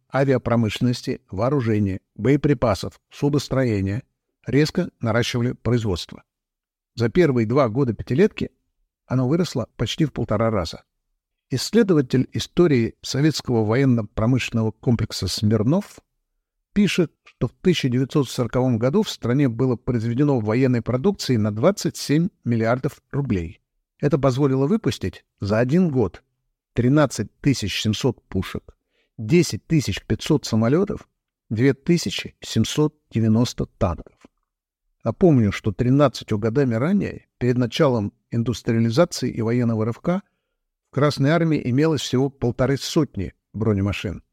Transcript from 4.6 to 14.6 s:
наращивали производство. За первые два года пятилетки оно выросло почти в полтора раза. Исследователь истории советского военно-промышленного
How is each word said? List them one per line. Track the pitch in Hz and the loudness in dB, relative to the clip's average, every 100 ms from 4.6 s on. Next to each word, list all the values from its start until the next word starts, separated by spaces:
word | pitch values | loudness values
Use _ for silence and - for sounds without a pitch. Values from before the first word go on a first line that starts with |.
| 151 - 170 - | 2 -2 -4 -4
наращивали | 113 113 117 120 120 | -2 -2 -2 -2 -4
производство. | 127 110 120 110 87 - - _ _ _ _ _ _ _ | -4 -2 -2 0 -4 -8 -16 _ _ _ _ _ _ _
За | - 113 | -4 0
первые | 180 160 123 110 | 2 2 2 2
два | 135 120 | 2 0
года | 120 123 | 0 -2
пятилетки | 101 - 127 214 - - - _ _ _ _ _ | -4 -4 0 0 0 -10 -10 _ _ _ _ _
оно | 127 127 | -2 0
выросло | 170 165 131 101 - | 0 -2 -4 -8 -6
почти | 117 - | -6 -2
в | 151 | -2
полтора | - 120 107 113 | -2 -2 0 0
раза. | 104 87 - _ _ _ _ _ _ _ | 0 -4 -10 _ _ _ _ _ _ _
Исследователь | 131 - 226 233 151 127 127 - | -6 0 2 4 2 2 0 0
истории | 123 - - 175 127 110 - | -4 -2 2 4 4 0 -4
советского | - 131 156 - - 113 | -8 0 0 0 -2 0
военно-промышленного | 107 120 139 117 104 - 110 127 - 113 | 2 2 2 2 -2 -2 0 0 0 -2